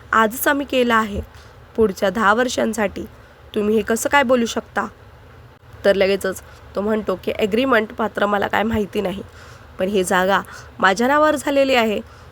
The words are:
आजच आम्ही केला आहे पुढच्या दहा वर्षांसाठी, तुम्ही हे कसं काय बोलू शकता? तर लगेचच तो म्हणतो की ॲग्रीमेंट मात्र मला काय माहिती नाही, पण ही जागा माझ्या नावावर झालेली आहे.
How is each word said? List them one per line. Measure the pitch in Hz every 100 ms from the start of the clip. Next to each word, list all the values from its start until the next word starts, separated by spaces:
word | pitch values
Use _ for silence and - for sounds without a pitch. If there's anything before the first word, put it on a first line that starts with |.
| -
आजच | 220 220 226 311
आम्ही | 285 269
केला | 262 240 226
आहे | 220 202 - - - - - -
पुढच्या | 214 190 202
दहा | 190 202
वर्षांसाठी, | 220 254 - 226 220 202 - - - - - -
तुम्ही | 214 208 214
हे |
कसं | 208 226 277
काय | 285
बोलू | 254 254 233
शकता? | - - - 214 - - - - - - - - - 202
तर | 190
लगेचच | 190 196 190 180 - - - -
तो |
म्हणतो | 208 214 208 185
की | -
ॲग्रीमेंट | - 214 220 269 233 214 -
मात्र | 214 - 202
मला | 202 208
काय | 202
माहिती | 214 220 202 208
नाही, | 190 190 - - - - - -
पण | 185
ही | 202
जागा | 180 185 185 190 185 - - -
माझ्या | 190 190 247
नावावर | 294 311 294
झालेली | 302 277 269 247
आहे. | 226 208 - - -